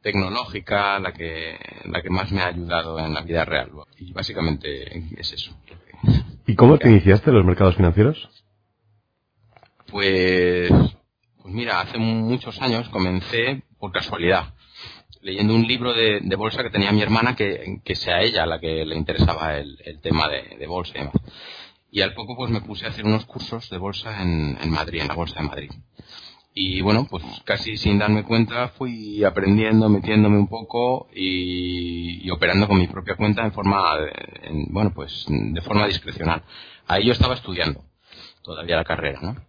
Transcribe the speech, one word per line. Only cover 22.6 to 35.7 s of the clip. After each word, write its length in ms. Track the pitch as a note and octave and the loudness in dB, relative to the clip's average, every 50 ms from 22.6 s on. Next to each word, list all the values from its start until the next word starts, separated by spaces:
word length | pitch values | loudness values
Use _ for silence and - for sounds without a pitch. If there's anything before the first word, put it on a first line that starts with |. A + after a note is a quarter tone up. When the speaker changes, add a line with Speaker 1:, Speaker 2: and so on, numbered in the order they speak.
Speaker 1:
puse 260 | G2 G#2+ G#2 G2 - | -4 -8 -14 -12 -10
a 20 | A2+ | -12
hacer 160 | - - G#2+ | -10 -4 0
unos 220 | G#2+ G#2+ A2 A2 | 2 2 2 0
cursos 440 | - - - - - - A#2 A2 - | -6 -14 -14 -10 -10 -10 -12 -10 -10
de 80 | G2+ F2+ | -12 -8
bolsa 440 | F#2 G2 G2 - - A2+ A2 G2+ F#2+ | -8 -8 -8 -8 -10 -10 -8 -4 -2
en, 340 | F2+ E2+ D#2+ D2+ D2 C2+ - | 0 0 0 0 -2 -4 -4
en 100 | C#2 D#2+ | -4 -2
Madrid, 300 | D#2+ D2+ E2 E2+ E2+ E2 | -2 -2 -2 -4 -4 -6
en 80 | D2+ C#2+ | -4 -4
la 60 | D2+ | -4
Bolsa 260 | E2 E2+ D#2+ - E2+ | -4 -6 -6 -6 -6
de 60 | D#2 | -6
Madrid. 240 | C#2+ C#2 C#2 D2 C#2+ - - - _ _ _ - _ - - - - - _ _ _ _ | -6 -6 -8 -14 -14 -16 -18 -20 _ _ _ -20 _ -20 -20 -20 -20 -20 _ _ _ _
Y 260 | G2+ F#2+ F#2+ F2+ F#2 | -4 -4 -2 -2 0
bueno, 260 | F#2 G2+ G#2 A2+ C3+ - | 2 2 4 2 2 0
pues 160 | - F2 D2 B1+ G1+ - _ | -6 -12 -12 -12 -16 -16 _
casi 320 | - G2+ G#2 - A2 A2 | -4 -4 -4 -2 -8 -8
sin 220 | G#2 - G#2+ G2+ G2+ | -2 0 2 2 4
darme 260 | G#2 G#2 G#2+ G#2+ G#2 | 4 4 2 2 2
cuenta 440 | - A2+ A2+ A2+ G#2 A#2+ A#2+ B2 A#2+ | 0 2 2 2 2 0 -4 -4 -4
fui 540 | - - C3+ B2+ A#2+ A2+ G#2+ G#2 G#2 G#2 G#2 | -6 -8 -8 -8 -8 -8 -10 -8 -2 2 0
aprendiendo, 640 | G2 F#2 G2+ F#2+ F#2+ G2+ G#2+ A2 A2 A2 A2 A2 A2 | 2 2 2 4 4 4 4 4 4 4 4 6 6
metiéndome 500 | G#2+ G2 F2 G#2+ G#2+ G#2+ G#2+ G#2 G#2 G#2 | 4 4 2 2 4 6 6 6 6 4
un 100 | G#2 G2 | 4 2
poco 600 | G2+ A2+ A2 - - A#2+ A#2+ B2 B2+ C3 - _ - | -2 -10 -10 -6 -2 0 0 0 0 -2 -6 _ -10
y, 1120 | G2 F#2+ F#2+ F#2 F#2 F2+ F2+ F2+ F2+ F2+ F2+ F2+ F2 F2 F2 F2 E2+ F2 E2+ E2+ F2 - | -6 -4 -2 -2 -2 -2 -4 -4 -4 -4 -4 -4 -4 -6 -6 -6 -6 -6 -8 -8 -8 -6
y 60 | F#2 | -6
operando 360 | F2+ D#2+ - E2+ F2+ G2 G#2 | -4 0 0 2 4 2 4
con 120 | G2+ G2+ F#2 | 4 4 4
mi 80 | F2+ | 4
propia 300 | - - F#2+ F2 G2 F#2+ | 2 -2 -10 -8 -8 -4
cuenta 280 | - G#2+ G#2 G#2 G2+ A#2 | -2 0 0 0 0 -2
en 80 | A2 - | -4 -4
forma 460 | - G2 G2 G2+ G2 F#2 E2 D#2 D#2 | -2 -2 0 0 2 2 2 0 0
de, 140 | D#2 D2+ - - - - - - - | -2 -4 -6 -12 -14 -16 -18 -18 -14
en, 280 | - D#2 D#2 C#2+ - - | -8 -6 -6 -6 -4 -2
bueno, 200 | F#2+ G#2+ G2+ E2 | 0 0 0 -2
pues, 320 | D#2 C#2+ - - - - - | -4 -12 -12 -12 -12 -6 -4
de 320 | D2+ C2 G#1 A1 D2+ E2+ | -2 -2 -2 -2 -6 -6
forma 260 | E2+ - | -6 -2